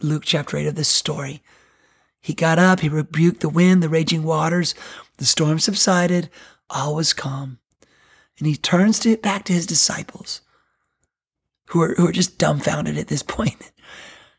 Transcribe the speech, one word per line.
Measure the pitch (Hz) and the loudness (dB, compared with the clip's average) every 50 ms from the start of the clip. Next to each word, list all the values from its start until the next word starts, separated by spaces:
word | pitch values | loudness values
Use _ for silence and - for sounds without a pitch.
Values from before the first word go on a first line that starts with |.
Luke | - 147 151 151 - | -4 -4 -4 -4 -2
chapter | - - 151 143 - - | -2 -2 -2 -4 -4 -6
eight | 147 147 | -4 -4
of | 151 147 | -4 -4
this | - 147 - | -2 -2 0
story. | - - - - 147 143 139 135 143 151 _ _ _ _ _ _ _ _ _ _ _ _ _ _ _ _ | 0 0 -2 -4 -6 -8 -10 -12 -12 -16 _ _ _ _ _ _ _ _ _ _ _ _ _ _ _ _
He | - - 151 | -10 -8 -4
got | - 165 165 160 | 0 0 2 4
up, | 165 180 185 185 185 | 4 6 4 4 4
he | - 151 | 0 0
rebuked | 147 156 151 - 160 156 165 170 165 - | -2 -2 -4 -2 0 2 4 4 2 2
the | - 156 | -2 0
wind, | 147 170 180 185 185 185 170 | 2 4 6 6 6 6 4
the | 156 | 2
raging | 160 160 160 - 165 160 156 | 2 0 0 0 -2 -2 -2
waters, | 160 160 156 156 160 170 180 170 147 - - - - - - - _ _ | 0 0 0 0 0 0 0 0 -2 -4 -8 -12 -20 -20 -20 -20 _ _
the | - 135 | -4 -2
storm | - - - 160 151 156 160 | 0 0 2 2 2 2 2
subsided, | - - 196 202 - 202 185 180 175 170 180 175 175 - - - - - _ _ _ - | 0 -2 0 0 2 2 4 4 2 2 2 0 -2 -4 -10 -20 -20 -20 _ _ _ -10
all | - 135 135 147 151 | -6 -4 -4 -4 -2
was | 156 160 - - | -2 -2 -2 -2
calm. | - - 143 135 139 139 135 127 - _ _ _ _ _ _ _ _ _ _ _ _ _ _ _ - | -4 -6 -8 -8 -8 -10 -12 -14 -16 _ _ _ _ _ _ _ _ _ _ _ _ _ _ _ -4
And | 147 | -2
he | 156 147 | -2 -2
turns | - - - - 175 190 220 220 - | -2 -2 0 2 4 4 4 2 2
to, | - 233 226 | 2 2 2
back | 220 - 208 196 196 - | 2 0 -4 -4 -4 -2
to | - 180 | -2 -2
his | 175 165 | -2 -2
disciples, | - 165 - - - - 156 156 - - - - - - - - _ _ _ _ _ _ _ _ _ _ _ _ _ _ _ _ _ _ _ _ _ _ _ _ - | -2 0 0 0 0 0 -4 -10 -12 -16 -18 -14 -14 -14 -14 -16 _ _ _ _ _ _ _ _ _ _ _ _ _ _ _ _ _ _ _ _ _ _ _ _ -2
who | - 170 | 0 0
are, | 160 175 - | 2 2 2
who | - 175 | 2 2
are | 165 - | 2 2
just | 175 180 - - | 0 -2 -2 -2
dumbfounded | - 170 151 147 143 - 151 147 151 143 - 151 | -2 0 0 0 0 -2 -4 -4 -4 -4 -4 -4
at | 147 - - | -6 -4 -4
this | 147 139 | -4 -6
point. | - - - - - - - - - - _ _ _ - - - - - - - - _ _ | -6 -6 -6 -4 -4 -4 -4 -6 -12 -20 _ _ _ -20 -20 -20 -20 -20 -20 -20 -20 _ _